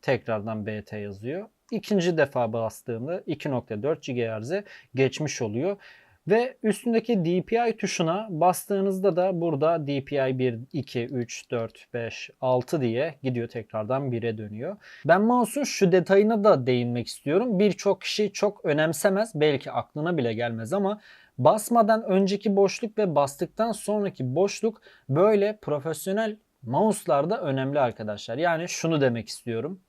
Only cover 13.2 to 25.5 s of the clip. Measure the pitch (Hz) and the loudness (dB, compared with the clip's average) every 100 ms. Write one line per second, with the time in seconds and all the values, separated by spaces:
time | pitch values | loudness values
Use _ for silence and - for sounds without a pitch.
13.2 | 135 123 117 127 - 110 107 131 139 120 | -4 -2 -4 -8 -8 -6 -2 -2 -2 -2
14.2 | 117 110 104 104 143 208 - - 143 175 | -4 -4 -8 -8 -10 -10 -16 -10 2 4
15.2 | 214 247 220 - 269 - 190 185 170 196 | 6 4 2 -2 -4 2 4 4 6 6
16.2 | 214 226 202 160 123 123 120 120 117 - | 6 4 6 4 4 0 0 -2 -6 -8
17.2 | - 165 247 185 208 170 202 190 - - | 0 0 2 2 2 2 0 -2 -2 -2
18.2 | 208 - 202 202 165 147 156 160 208 196 | -2 0 -2 -2 -2 0 0 2 0 0
19.2 | 226 151 151 139 - 120 117 147 156 175 | -2 2 2 2 -2 -6 -6 -6 -4 0
20.2 | 120 113 120 113 113 185 196 214 - - | -2 -2 -4 -4 -4 -2 -2 -4 -10 -20
21.2 | _ - 131 208 214 233 214 220 202 185 | _ 2 4 4 2 2 4 2 2 2
22.2 | 196 202 214 196 196 - 233 - 208 147 | 2 0 0 4 4 2 -8 -2 0 2
23.2 | 139 - 214 - 226 220 - 208 202 - | 0 -2 -8 -2 -2 -2 -2 -2 -2 -4
24.2 | 131 135 196 - 226 220 - _ _ 139 | -4 0 0 0 -4 -4 -20 _ _ 2
25.2 | 202 214 202 | 4 4 2